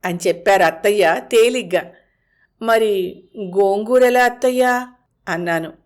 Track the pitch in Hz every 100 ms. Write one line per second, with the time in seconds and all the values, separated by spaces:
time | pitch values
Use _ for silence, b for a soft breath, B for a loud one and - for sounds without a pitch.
0 | 185 175 185 170 - 196 165 160 202 208
1 | 170 170 - 233 233 254 185 180 - b
2 | b b b b b _ 226 226 220 196
3 | 180 - _ 233 190 185 202 196 214 254
4 | 254 247 247 240 262 254 247 247 247 _
5 | _ _ - 165 175 165 160 -